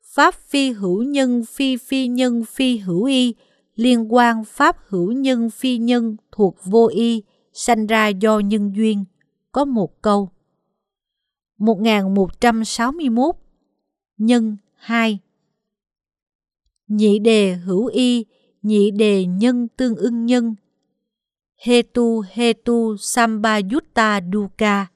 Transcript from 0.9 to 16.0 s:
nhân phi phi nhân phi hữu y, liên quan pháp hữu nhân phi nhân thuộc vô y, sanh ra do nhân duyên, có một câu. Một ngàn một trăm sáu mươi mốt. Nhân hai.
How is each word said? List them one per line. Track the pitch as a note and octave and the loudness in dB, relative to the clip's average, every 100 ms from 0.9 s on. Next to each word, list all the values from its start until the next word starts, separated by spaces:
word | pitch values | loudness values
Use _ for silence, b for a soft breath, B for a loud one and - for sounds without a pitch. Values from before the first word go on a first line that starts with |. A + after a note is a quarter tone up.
| F#3 | -2
nhân | C4 C#4+ C4 A#3+ A3+ | -2 0 0 0 -4
phi | - C4+ B3 | -4 -2 -2
phi | - C4+ B3+ | -4 -4 -2
nhân | B3 B3+ A#3 A3 | -2 0 -2 -6
phi | - C4 A#3 | -2 -2 -2
hữu | F#3 E3+ | -2 -2
y, | B3+ C4+ B3 G#3+ _ _ _ - | 0 2 0 -4 _ _ _ -2
liên | B3 A#3+ A3 | 2 2 2
quan | A#3+ A#3+ A3+ A3 | 4 4 0 -8
pháp | - D4 - _ | 0 0 0 _
hữu | F#3 F3+ | -4 -2
nhân | B3+ C4+ B3 A#3 | 0 0 0 -2
phi | - C4 B3 | -2 -2 -2
nhân | A#3 B3 A3+ G#3+ _ | 0 0 0 -8 _
thuộc | - F#3+ - | 0 0 0
vô | F#3 A3 A3+ | 0 4 4
y, | A3+ A#3 A3+ - _ _ | 2 -2 -2 -6 _ _
sanh | - - A3+ G#3+ | -8 0 0 2
ra | A3+ G#3+ | 0 0
do | F#3+ G#3+ G#3+ | 0 2 2
nhân | G3+ A3 G3+ G3 | 0 -2 -2 0
duyên, | A3 G3+ F#3+ _ _ _ _ | 0 0 -6 _ _ _ _
có | B3 C#4+ | -4 -2
một | A#3 F3 _ | -2 -4 _
câu. | A3 G3+ G3 _ _ _ _ _ _ _ _ _ _ _ _ _ | 0 0 -2 _ _ _ _ _ _ _ _ _ _ _ _ _
Một | G#3+ F#3+ | -2 0
ngàn | A3+ G#3+ F#3+ | 0 0 0
một | G3 F#3 - | 0 0 0
trăm | A#3+ A3+ A3 | 0 0 -4
sáu | - A#3 | -4 -4
mươi | E4 C#4 | -2 -2
mốt. | A3+ C#4+ - _ _ _ _ _ _ _ - | 0 0 -2 _ _ _ _ _ _ _ -4
Nhân | A3 B3 A3 G#3 _ _ | 2 2 0 -6 _ _
hai. | - A#3 A3+ G3+ _ _ _ _ _ _ _ _ | -4 -2 0 -2 _ _ _ _ _ _ _ _